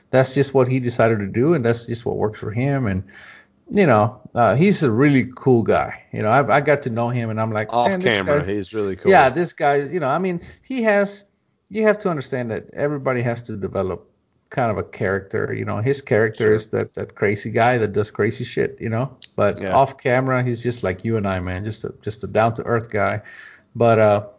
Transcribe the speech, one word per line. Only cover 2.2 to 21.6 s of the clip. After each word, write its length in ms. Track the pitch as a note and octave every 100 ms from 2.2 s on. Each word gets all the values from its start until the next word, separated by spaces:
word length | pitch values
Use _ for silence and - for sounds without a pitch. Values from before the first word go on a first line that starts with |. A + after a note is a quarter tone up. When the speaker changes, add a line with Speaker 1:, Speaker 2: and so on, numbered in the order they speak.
| G#2 G#2+
Speaker 1:
for 120 | G#2+
him. 360 | G#2+ C3+ C#3 A#2
And, 160 | F#2+ - - - - _ _ -
you 160 | G3+ F3
know, 360 | A2 G#2+ - -
uh, 220 | - A2+ A2
he's 260 | G3 -
a 80 | C#3
really 380 | A2 D3 C#3 - -
cool 280 | C3+ A#2+
guy. 400 | G2+ F2 C#2 - -
You 80 | A2
know, 80 | G#2+
I, 280 | B2+ A#2+ C3+
I 40 |
got 220 | C#3+ C#3+
to 60 | C3+
know 200 | A2+ A#2+
him, 200 | B2 A2+
and 100 | A2
I'm 100 | A2+
like, 220 | G#2+ A2
Speaker 2:
Off 160 | A2+ A#2+
Speaker 1:
"Man, 100 | F#3
this 180 | F#3 G#2
Speaker 2:
camera, 200 | F#2+ D3
Speaker 1:
guy's," 80 | F#2
Speaker 2:
he's 260 | G#2 F#2
really 220 | A2 G2+ F#2+
cool. 160 | -
Speaker 1:
Yeah, 180 | F#3 C3+
this 240 | C3 F3
guy, 240 | - D3+ D3
you 220 | C#3+ F3
know, 80 | C#3
I 100 | D3+
mean, 200 | F#3+ E3+ - -
he 200 | - C4
has, 420 | A3 G3+ G3 - - _ _ _ _
you 140 | G3+
have 160 | G#3+ G#3
to 100 | F#3+
understand 400 | D#3 B2 B2+ A#2
that 220 | G#2 -
everybody 480 | - C#3+ D3 C3 B2
has 220 | A#2+ A#2
to 140 | - G#2+
develop 520 | F#2+ F#2+ F#2 F2 _ _ _ _ -
kind 200 | - A#2
of 60 | F#2+
a 60 |
character. 680 | - - G2+ G2 G2 G#2+ G#2
You 140 | A2 G#2+
know, 120 | G2+
his 220 | A#2+ C3+
character 440 | - A2 A2+ A2 G#2+
Speaker 2:
Sure. 80 |
Speaker 1:
is 140 | A2 -
that, 260 | G#2+ -
that 220 | - G#2 -
crazy 340 | G#2 G#2+ A#2
guy 300 | A2+ A#2 B2
that 120 | G#2
does 200 | G#2 G#2
crazy 320 | - G#2+ A#2 A#2+
shit, 320 | - B2+ -
you 80 | A2+
know, 280 | A2 C3+ - - -
but 240 | G#2 G2
Speaker 2:
Yeah. 160 | G2 G2
Speaker 1:
off 220 | C3+ -
camera, 460 | C3+ B2+ C3 B2+
he's 180 | B2 A#2
just 200 | A#2+ A#2
like 200 | F#2 F#2
you 140 | A2+ A2+
and 100 | G2
I, 120 | F#2
man, 220 | F2+ F2+